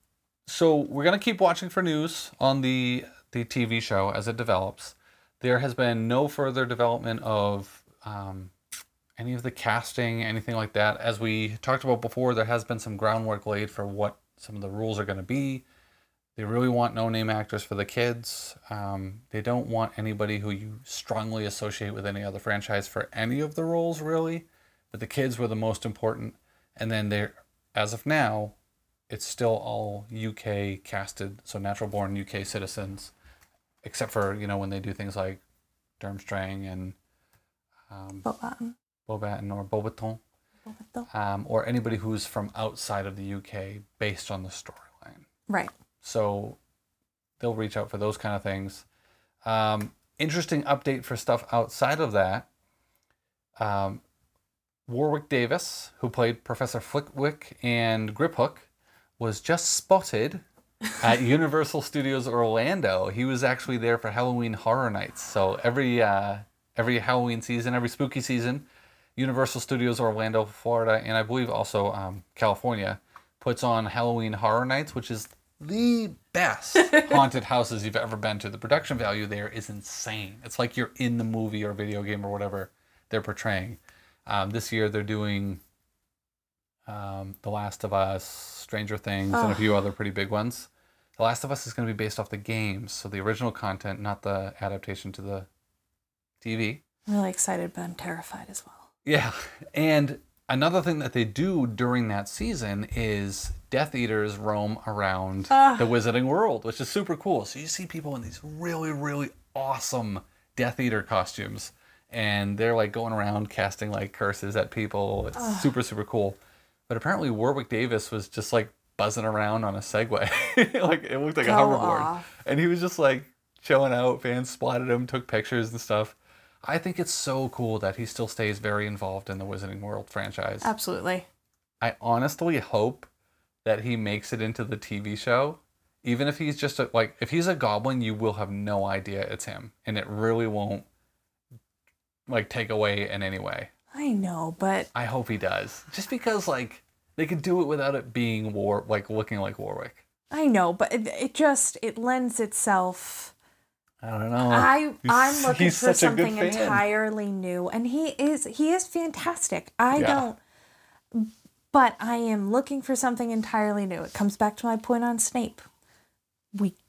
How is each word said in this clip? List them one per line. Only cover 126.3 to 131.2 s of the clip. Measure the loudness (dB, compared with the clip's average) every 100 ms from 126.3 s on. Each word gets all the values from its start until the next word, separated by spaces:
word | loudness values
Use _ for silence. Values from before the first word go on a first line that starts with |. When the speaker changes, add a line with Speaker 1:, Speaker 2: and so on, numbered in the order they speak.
| -20 _ _
Speaker 1:
I | -4 -2
think | -2 -4
it's | -2
so | -2 -2 -2 -2
cool | -2 -2 0
that | -2 -2
he | -8
still | -4 -6
stays | 0 -2 0
very | 0 0 -2
involved | -4 -6 -6 -6
in | -8
the |
Wizarding | -6 -8 -8 -8
World | -8 -8 -6
franchise. | -8 -6 -4 -4 -2
Speaker 2:
Absolutely. | -2 -2 -4 -2 -2 -4